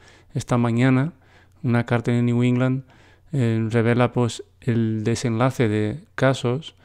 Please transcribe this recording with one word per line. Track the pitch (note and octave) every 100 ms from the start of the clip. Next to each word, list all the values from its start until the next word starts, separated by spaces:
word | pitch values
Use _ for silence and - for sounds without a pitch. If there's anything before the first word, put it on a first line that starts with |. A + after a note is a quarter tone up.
| - - -
Esta | C3+ - B2
mañana, | A#2+ A#2 C3 C3 D3 - _ - _ _
una | C3 A#2+ A#2+
carta | A#2+ A#2+
en | A#2+ A#2+
New | A#2+
England, | B2 B2 B2+ C3 - - - _ -
eh, | C#3+ A#2 A2+ A2+
revela, | A#2 A2+ A#2+ A#2+
pues, | B2 A#2 - - _
el | - A#2 A2+ A2
desenlace | G#2+ A2+ A#2+ A2+ C3 B2+ A2+
de | G#2+ G#2+ C#3 - -
casos | C3+ B2+ B2 C3+ - -